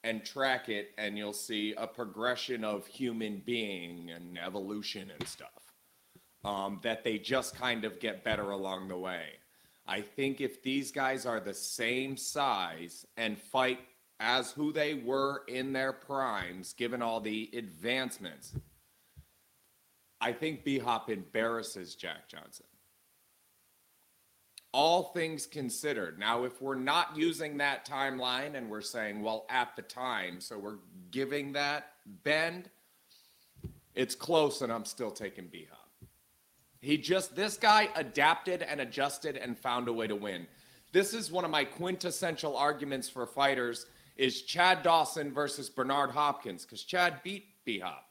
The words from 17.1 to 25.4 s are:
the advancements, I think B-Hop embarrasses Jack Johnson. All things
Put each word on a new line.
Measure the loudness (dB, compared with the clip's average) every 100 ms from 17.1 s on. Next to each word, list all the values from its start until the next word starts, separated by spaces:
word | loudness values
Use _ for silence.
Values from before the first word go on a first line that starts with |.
| 0
the | 0 -2 -4
advancements, | -8 -8 -6 0 0 -2 -6 -12 -12 -10 -10 -12 _ _ _ _ -20 -20 _ _ _ _ _ _ _ _ _
I | -2
think | 0 -2 -2
B-Hop | 0 0 2 0 0
embarrasses | -6 -2 0 2 0 -4 -10 -12 -10
Jack | -8 -8 -12
Johnson. | -18 -18 -20 -20 _ _ _ _ _ _ _ _ _ _ _ _ _ _ _ _ _ _ -20 _
All | 4 6 6 2
things | -2 -2 -2